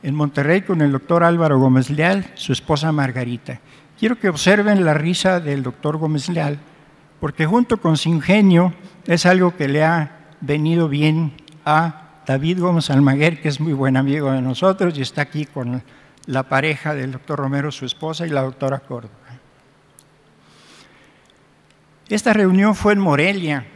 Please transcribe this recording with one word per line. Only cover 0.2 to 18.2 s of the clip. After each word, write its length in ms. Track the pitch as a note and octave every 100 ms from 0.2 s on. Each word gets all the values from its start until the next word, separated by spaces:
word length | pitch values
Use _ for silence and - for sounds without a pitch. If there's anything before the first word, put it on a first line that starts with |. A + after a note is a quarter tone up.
| D3 D3+ C#3+ F#3
con 180 | F#3+ F3
el 120 | D3
doctor 300 | C3+ - E3+
Álvaro 360 | F3 E3+ D#3+ C3+
Gómez 320 | C3 C3 B2+
Leal, 400 | D3 E3 G3 F#3
su 200 | - -
esposa 360 | B2+ - D3 D#3+
Margarita. 720 | D3+ C3+ B2 A#2+ A#2+ - B2 _ - _ _
Quiero 200 | A3 A#3+
que 120 | G3
observen 520 | D3+ F3+ G#3 G#3 G3+
la 120 | E3+
risa 440 | D3+ D#3+ F3+ F#3+ F3+
del 240 | D#3 C#3
doctor 360 | B2+ - D3+ D#3
Gómez 320 | D#3 D3+ D3+
Leal, 280 | E3+ D3 D3 - - _ _ _ _
porque 240 | D3+ -
junto 380 | D#3 A3+ B3 A3+
con 160 | E3 D#3
su 100 | D#3+
ingenio 640 | E3 C#3+ G3+ G3 E3+ F3+ - - - -
es 200 | E3+ F3+
algo 280 | F#3 F3+
que 140 | E3+ C#3
le 160 | D3
ha 440 | D#3 E3 D3 - - -
venido 480 | C3+ D3 D#3 E3+ D#3+
bien 460 | C#3+ D3+ D#3+ D#3 - - - -
a 560 | D#3 E3 - - - -
David 340 | C3+ D#3 F#3
Gómez 280 | F3+ E3+ -
Almaguer, 540 | C#3 C#3 C#3 D#3 D#3+
que 60 | D#3
es 120 | C#3+
muy 140 | D#3+
buen 240 | C3+ C3 C3
amigo 340 | C#3 D3 C#3
de 80 | C3+
nosotros 560 | B2+ B2+ F#3+ F#3+ F3+ D3
y 60 |
está 180 | B2+ -
aquí 240 | C#3+ D3+
con 380 | D3 D3 A#2+ B2+ - - _ _
la 200 | - C3
pareja 500 | B2+ C3+ D#3 D3 D#3
del 180 | D3 C3
doctor 280 | C3 - C#3+
Romero, 300 | C3+ C#3 D3
su 140 | C3
esposa, 420 | B2+ - D#3 D#3+